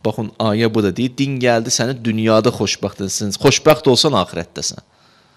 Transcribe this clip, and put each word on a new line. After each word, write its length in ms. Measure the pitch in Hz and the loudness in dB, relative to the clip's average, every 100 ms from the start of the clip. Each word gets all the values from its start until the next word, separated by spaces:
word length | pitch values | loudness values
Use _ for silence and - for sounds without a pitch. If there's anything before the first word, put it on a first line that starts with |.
Baxın, 260 | 110 104 - - | -6 -4 -10 -4
ayə 300 | 110 104 113 | -2 2 2
bu 80 | 110 | 2
da 80 | 101 90 | 0 0
deyir, 160 | 127 | -4
din 240 | 127 139 135 | -2 -4 0
gəldi 320 | 123 117 117 | 0 0 0
səni 200 | - 120 127 | -2 -4 -4
dünyada 440 | 113 110 110 110 120 | -4 0 4 4 2
xoşbəxt 560 | - 104 - 101 - | 0 -4 -4 -8 -6
etsin. 300 | 95 - 104 - | -8 -6 -6 0
Xoşbəxt 520 | 139 - 156 151 139 | 2 4 2 4 4
olsan, 240 | 120 156 117 | 2 2 0
axirətdəsən. 640 | 87 82 85 - - - _ _ _ _ _ | -2 -6 -10 -10 -10 -10 _ _ _ _ _